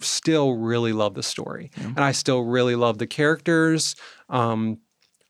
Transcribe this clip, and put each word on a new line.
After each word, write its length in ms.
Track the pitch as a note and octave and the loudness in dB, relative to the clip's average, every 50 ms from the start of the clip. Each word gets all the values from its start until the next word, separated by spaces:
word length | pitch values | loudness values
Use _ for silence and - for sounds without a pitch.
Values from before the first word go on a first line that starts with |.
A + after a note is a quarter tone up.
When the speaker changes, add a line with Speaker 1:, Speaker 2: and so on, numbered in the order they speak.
Speaker 1:
still 560 | - - - - - D#3+ D#3+ D#3 C#3+ C3+ B2 | -2 -4 -4 -2 0 2 2 4 4 2 2
really 340 | A2+ A2+ A2+ A#2 A#2+ A#2 A2+ | 0 0 0 0 2 2 2
love 220 | A2 G#2+ G#2 G#2 G2 | 2 2 0 0 -2
the 100 | C3 B2 | -4 -8
story. 480 | - - - - - - - - C#3 - | -8 -6 -8 -8 -10 -10 -12 -12 -14 -12
Speaker 2:
Yeah. 100 | - - | -10 -10
Speaker 1:
And 140 | G#2+ B2+ C#3+ | -6 -2 0
I 100 | C#3+ C#3 | 0 0
still 300 | B2+ - - C#3 C3 B2+ | 0 0 0 0 0 0
really 340 | A#2+ A#2 A#2+ B2+ B2 B2 A#2+ | 0 0 2 2 2 2 2
love 220 | A#2+ A#2+ A#2 A2 | 2 2 2 0
the 100 | G#2+ A#2+ | 0 -4
characters. 880 | A#2 - - D3 D3+ D#3+ D3 - F3 E3 D#3+ D#3+ D#3+ D#3+ D#3 D3+ - - - - - - - - | -6 -2 0 2 2 0 0 0 2 2 4 4 2 2 0 0 -4 -6 -8 -14 -20 -20 -20 -10
Um, 520 | - E3 B2+ A#2 A#2 A2+ A2 A2 A2 A2 - _ _ _ _ _ _ _ _ _ - | -4 0 0 0 0 0 0 -2 -2 -4 -6 _ _ _ _ _ _ _ _ _ -4